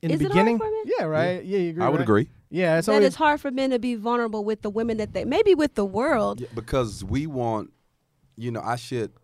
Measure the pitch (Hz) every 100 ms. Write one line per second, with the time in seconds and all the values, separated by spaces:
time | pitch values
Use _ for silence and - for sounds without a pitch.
0 | 165 - 151 - 427 466 440 440 427 494
1 | 160 156 175 180 180 196 170 165 123 143
2 | 110 104 - - - 165 175 165 165 214
3 | 202 - 311 294 285 254 269 247 247 233
4 | 220 240 233 214 208 214 214 208 233 220
5 | 208 190 226 320 427 320 302 - 202 196
6 | 277 254 101 104 123 117 110 135 117 87
7 | 95 131 156 131 117 107 - _ _ _
8 | _ _ _ - 120 113 85 120 - 123
9 | 107 _